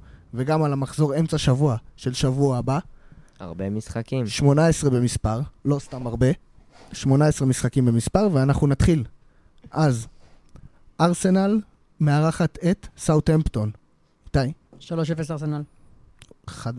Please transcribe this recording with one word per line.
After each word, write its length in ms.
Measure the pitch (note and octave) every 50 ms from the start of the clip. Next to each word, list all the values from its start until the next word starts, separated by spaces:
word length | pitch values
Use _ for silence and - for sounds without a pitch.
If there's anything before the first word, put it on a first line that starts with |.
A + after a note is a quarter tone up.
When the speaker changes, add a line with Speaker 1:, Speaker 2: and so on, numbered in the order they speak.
| - - - - - _ -
Speaker 1:
וגם 300 | A#2 C3 C#3+ D#3 D#3 D#3
על 100 | C#3+ C#3
המחזור 460 | C#3 C3+ - - - D3+ D3 C#3 D3+
אמצע 180 | E3 D#3 -
שבוע 380 | D3+ - - B2+ C3 D3 D3 A#2 A2 - - -
של 180 | - - C3 B2+
שבוע 440 | - D3 C3 B2+ C#3+ C#3+ C#3 B2+
הבא. 220 | A#2+ A#2+ B2+ C3+ D#3+ - - - - - - - - - - - -
Speaker 2:
הרבה 300 | F#2+ F2 E2 F2 F#2+ G2
משחקים. 580 | G#2 G#2+ - - - A#2 A2+ - C3 C3 A#2+
Speaker 1:
שמונה 400 | G#2 G#2+ - D3 C#3 C#3 D3 E3
עשרה 220 | E3 D#3 - - C#3
במספר, 500 | B2+ A#2+ B2 A#2+ - - - A2 A2 A#2 C#3+ - - _ -
לא 140 | C#3 C#3+ C#3
סתם 280 | - - - B2+ B2+
הרבה. 200 | A#2+ A2+ A#2 B2+ B2+ E3 - _ _ _ - - _ - - - - -
שמונה 340 | - - C3+ C3+ C#3 D3+
עשרה 200 | D#3 D#3 - C#3
משחקים 380 | C3 B2+ - - A#2+ - C#3 B2+
במספר, 420 | A#2+ A#2 A#2 - - - F#3 G#3+ G3+ E3+
ואנחנו 340 | C3+ C3 C#3 C3+ - D3
נתחיל. 360 | C#3+ C#3 - - - E3 D3+ A2 - - - _ _ _ _ _ _ _ _ - -
אז, 360 | - D3 D#3+ D3 B2 A2+ A2+ - - - - - - - _ _ - - - - _ _ _ - _ -
ארסנל 600 | D#3+ F3 F3 - - F#3 F#3 F#3+ F#3+ G3 G#3+ A3 G#3 _ _ _ _ _ _ -
מארחת 580 | D#3+ D3+ C#3+ D3+ D#3 E3 D#3+ - E3+ D#3 - - - E3+
את 160 | G3 - - - -
סאות'המפטון. 720 | - - - D#3+ D#3 - - D#3 D#3 D3+ - - A2+ G#2+ G#2+ G#2+ - _ _ _ _ _ _ _ _ -
איתי? 280 | - - C#3+ - A#3+ - _ _ _ - C3
Speaker 3:
שלוש 320 | - - E3+ E3 D#3+ D3
אפס 200 | E3 D#3 D#3+ C#3
ארסנל. 300 | E3 D3 D#3 D3+ D3+ D3 D3 - _ _ - - - - _ _ _ - - - - _ _
Speaker 1:
חד 260 | - - - - A#2 A#2+